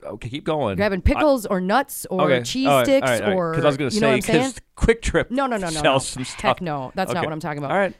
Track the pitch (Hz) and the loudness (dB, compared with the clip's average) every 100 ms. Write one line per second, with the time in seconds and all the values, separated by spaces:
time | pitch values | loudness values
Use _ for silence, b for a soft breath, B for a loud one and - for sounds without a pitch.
0 | 71 101 120 135 - 156 120 98 208 190 | -14 -12 -10 -8 -4 -2 -2 0 0 0
1 | - 294 302 269 208 190 185 226 277 - | 2 4 4 2 0 -2 0 0 -2 -6
2 | - 185 151 127 120 254 269 135 123 269 | -6 0 2 2 0 -2 2 4 4 2
3 | 131 117 208 190 170 160 147 139 139 - | 2 0 0 0 -2 0 0 0 -2 0
4 | - - - - 262 240 - - - 226 | 2 2 2 2 2 -4 -16 0 2 2
5 | - 165 - 247 269 226 180 156 151 135 | 0 0 0 -2 -2 -2 -4 0 2 2
6 | - 127 127 - 151 127 175 147 127 - | 0 -6 -10 -4 0 0 -2 -6 -6 -4
7 | 185 120 160 156 160 147 143 175 196 | -2 -2 -2 -4 -6 -6 -2 0 0